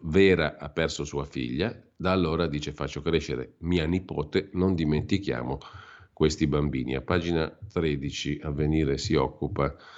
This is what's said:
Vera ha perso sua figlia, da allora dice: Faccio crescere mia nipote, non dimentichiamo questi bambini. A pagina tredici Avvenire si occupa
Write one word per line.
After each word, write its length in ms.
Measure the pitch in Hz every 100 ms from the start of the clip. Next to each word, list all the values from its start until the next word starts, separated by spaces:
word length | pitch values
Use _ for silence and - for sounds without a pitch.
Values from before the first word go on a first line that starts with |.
Vera 540 | 80 80 98 - 78 -
ha 120 | 73
perso 340 | - 80 -
sua 220 | 73 71 71
figlia, 520 | - 62 64 104 - - _
da 160 | 90
allora 340 | 95 82 82 82
dice: 240 | 73 73
Faccio 300 | 73 71 71
crescere 540 | 76 80 73 64 62 _
mia 260 | 82 87 78
nipote, 680 | 90 90 73 76 - -
non 200 | 90 92
dimentichiamo 840 | 90 78 76 - 98 - 60 62 69 - - - - -
questi 340 | - 78 73 76
bambini. 480 | 73 73 65 64 65
A 60 |
pagina 500 | - 90 87 82 80 - -
tredici 680 | - 80 73 69 - 73 73
Avvenire 560 | 80 71 76 78 71 69
si 180 | - 78
occupa 600 | 65 - - 101 69 - -